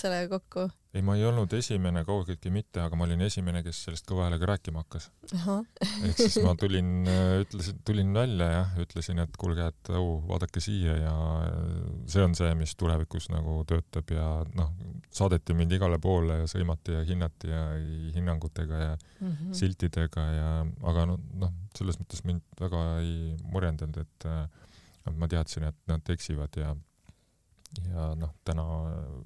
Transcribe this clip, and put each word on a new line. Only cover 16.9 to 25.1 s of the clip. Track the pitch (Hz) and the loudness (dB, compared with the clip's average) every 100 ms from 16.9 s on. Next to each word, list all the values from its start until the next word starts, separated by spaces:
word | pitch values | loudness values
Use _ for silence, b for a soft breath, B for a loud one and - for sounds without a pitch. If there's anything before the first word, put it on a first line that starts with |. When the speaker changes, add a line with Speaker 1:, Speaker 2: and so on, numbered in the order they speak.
| 82 | -2
Speaker 2:
ja | 80 | 0
hinnati | 90 85 - 80 | 0 -2 -4 -4
ja | 80 80 78 78 80 82 80 | -2 -2 -2 -4 -6 -4 -2
hinnangutega | 90 80 78 - 80 80 | 0 0 -2 -4 -2 -2
ja | 78 78 B B | -2 -4 B B
Speaker 1:
Mhm. | 190 151 175 | -4 -4 -4
Speaker 2:
siltidega | 185 95 90 87 85 80 80 78 | 0 0 2 0 2 0 0 0
ja, | 78 78 80 80 - | 2 2 0 0 -2
aga | 85 85 85 | 0 2 2
no, | 90 - 92 | 0 -4 -2
noh, | 92 87 98 - | -2 -2 -8 -4
selles | 95 82 | -2 -2
mõttes | - - 90 | -6 -6 -2
mind | 87 - - | -2 -4 -6
väga | 90 85 82 82 | -2 0 0 0
ei | 82 82 82 80 | 0 -2 -4 -6
murjendanud, | - 92 90 78 78 78 | -4 0 0 0 -4 -4
et, | 78 _ 85 | -8 _ -4
äh, | 80 78 B B B B B | -2 -4 B B B B B
et | - | -6